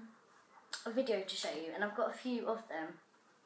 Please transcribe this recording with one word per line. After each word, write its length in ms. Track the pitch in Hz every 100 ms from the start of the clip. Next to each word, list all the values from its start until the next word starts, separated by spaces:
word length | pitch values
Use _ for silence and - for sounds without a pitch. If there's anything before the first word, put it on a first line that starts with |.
| - - - - - - - - 240
a 60 |
video 300 | 233 247 202
to 140 | 190 -
show 140 | -
you 240 | 151 160 165
and 80 |
I've 120 | 208 208
got 120 | -
a 80 | -
few 300 | 254 240 -
of 200 | 226 -
them. 300 | 156 160 175 - - - -